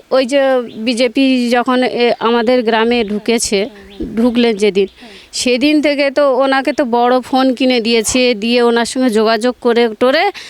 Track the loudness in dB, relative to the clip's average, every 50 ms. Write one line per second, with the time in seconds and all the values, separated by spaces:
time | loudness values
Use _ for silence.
0 | -2 -2 0 0 0 2 0 0 2 2 0 0 -2 -6 -10 -8 -4 -4 -2 0
1 | 0 0 0 0 2 2 2 0 0 0 0 0 0 0 0 0 0 -2 0 0
2 | 0 0 0 0 0 0 0 0 2 2 0 0 0 0 0 0 0 0 0 0
3 | -2 -2 -4 -6 -2 -2 -2 -2 -2 -2 -2 -2 -4 -4 -8 -18 -20 -20 -14 -12
4 | -12 -8 -4 -2 0 0 2 2 0 0 0 0 0 0 2 0 0 -2 -4 -14
5 | -20 -20 -20 -20 -20 -14 -10 -4 -2 -2 0 0 2 2 0 2 0 0 0 0
6 | -2 -2 0 0 0 2 2 2 0 0 0 0 0 -2 -2 -2 -2 0 0 2
7 | 2 2 2 0 0 0 0 0 2 2 0 0 0 0 0 0 0 0 0 0
8 | 0 0 0 0 2 2 0 0 -2 0 0 2 2 2 2 0 -2 -2 -2 -2
9 | 0 0 2 2 2 2 0 0 -2 -4 -4 -2 -2 0 2 2 0 0 0 0
10 | 0 0 2 2 0 -2 -4 -6 -16